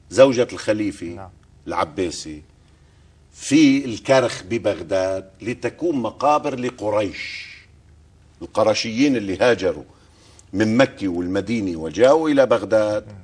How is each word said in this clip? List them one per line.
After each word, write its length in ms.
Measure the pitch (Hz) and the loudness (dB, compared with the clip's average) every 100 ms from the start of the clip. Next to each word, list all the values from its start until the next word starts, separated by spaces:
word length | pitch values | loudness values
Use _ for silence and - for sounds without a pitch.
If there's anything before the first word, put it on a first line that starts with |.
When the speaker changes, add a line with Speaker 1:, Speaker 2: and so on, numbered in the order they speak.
| _ | _
Speaker 1:
زوجة 380 | 95 135 120 95 | 6 6 6 -2
الخليفة 520 | 92 - 107 104 - 85 | -4 -4 -2 -2 -6 -12
Speaker 2:
نعم. 240 | 95 95 - _ - - | -12 -16 -20 _ -20 -8
Speaker 1:
العباسي 760 | 85 90 73 90 76 80 76 - _ _ _ _ _ _ _ _ | -4 -4 -4 -6 -6 -14 -16 -20 _ _ _ _ _ _ _ _
في 520 | - - 151 147 135 131 | -16 0 6 6 4 0
الكرخ 580 | 104 - 135 120 - | -8 2 4 4 -4
ببغداد 840 | 92 113 98 90 87 95 92 95 95 - | -6 -4 -2 -4 -4 -2 -2 -4 -10 -12
لتكون 540 | 101 123 - - 330 143 | -10 -6 -8 -4 -4 -2
مقابر 640 | 113 - 143 147 147 131 | -4 -2 0 0 -2 -6
لقريش، 960 | 123 - 104 104 101 76 - - - - _ _ _ _ _ _ _ _ | -8 -6 -4 -2 -4 -6 -12 -14 -16 -20 _ _ _ _ _ _ _ _
القرشيين 760 | - - 110 107 117 110 143 123 | -8 0 2 2 -2 0 2 2
اللي 220 | 101 87 | -2 0
هاجروا 460 | 120 107 92 76 - _ _ _ _ - _ 95 | 2 2 0 -4 -10 _ _ _ _ -20 _ -2
من 220 | 107 117 | 0 2
مكة 300 | 131 - 98 | 2 0 -4
والمدينة 720 | 87 90 98 95 117 98 82 | -4 -2 -4 -2 -4 -4 -6
وجاءوا 500 | 80 80 123 156 156 | -8 2 4 4 2
إلى 160 | 139 127 | 2 4
بغداد، 600 | 110 101 110 107 107 104 101 | 2 2 0 2 -2 -8 -20